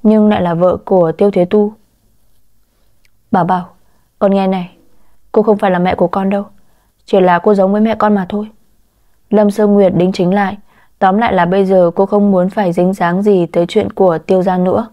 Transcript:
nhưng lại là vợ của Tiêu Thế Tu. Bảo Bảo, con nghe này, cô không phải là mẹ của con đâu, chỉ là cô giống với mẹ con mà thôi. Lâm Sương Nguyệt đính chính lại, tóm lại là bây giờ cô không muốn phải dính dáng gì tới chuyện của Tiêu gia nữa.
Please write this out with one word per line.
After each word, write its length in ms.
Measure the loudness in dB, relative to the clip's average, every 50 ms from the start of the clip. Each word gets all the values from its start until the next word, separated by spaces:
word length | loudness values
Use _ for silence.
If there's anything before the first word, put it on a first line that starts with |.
| 0
nhưng 260 | 2 2 4 4 2
lại 120 | 2 0
là 120 | -2 -2 -2
vợ 240 | 0 0 0 0 -2 -2
của 260 | 0 0 2 2 0
Tiêu 200 | 0 0 0 0
Thế 140 | 2 0 0
Tu. 280 | 0 2 0 0 0 -4 -10 _ _ _ _ _ _ _ _ _ _ _ _ _ _ _ _ _ _ _ _ _ _ _ _ _ _ _ _ _ _
Bảo 120 | -2 -2 -2
Bảo, 260 | -2 -4 -4 -6 -10 -18 _ _ _ _ _ _ _ _ -2
con 140 | -2 0 0
nghe 140 | 0 -2 -2
này, 240 | -4 -4 -6 -10 -16 _ _ _ _ -20 -20 -20 -20 -20 _ _
cô 100 | -2 0
không 160 | 0 0 0 0
phải 140 | 0 -2
là 80 | 0 0
mẹ 160 | -2 -2 -2
của 120 | -2 -2 -2
con 220 | -2 -4 -4 -4
đâu, 140 | -4 -4 -6 -10 -16 -20 _ _ _ _ _ _ _ _ _
chỉ 140 | -2 0 2
là 200 | 2 2 2 2
cô 140 | 2 0 2
giống 180 | 2 2 0
với 100 | 0 0
mẹ 140 | 0 0 -2
con 200 | 0 0 0 0
mà 100 | 0 -2 -4
thôi. 200 | -8 -8 -10 -10 -16 _ _ _ _ _ _ _ _ _ _ _ _ _ _ -2
Lâm 220 | 0 2 2 2
Sương 220 | 0 0 0 2 2
Nguyệt 200 | 4 2 2 2
đính 160 | 0 -2 -2
chính 220 | -2 -2 -2 0 0
lại, 240 | -2 -2 -4 -6 -10 -16 _ _ _ _ _ _ -2
tóm 180 | -2 0 0 0
lại 160 | -2 0 0
là 120 | 0 0
bây 200 | 0 0 0 0
giờ 260 | 2 2 2 2 2 2
cô 100 | 0 -2
không 260 | 0 0 0 2 2
muốn 180 | 2 0 0 -2
phải 240 | -2 -4 -4 -2 0
dính 200 | 0 0 0 -2
dáng 300 | -2 -2 -2 -2 0 0
gì 220 | 2 2 2 0
tới 200 | 0 -2 -2 -2
chuyện 260 | -2 -2 -2 -4 -2
của 260 | -2 0 0 0 0 0
Tiêu 240 | -2 -2 0 0
gia 160 | 0 0 -2 -2
nữa. 300 | -2 -2 -2 -2 -4 -6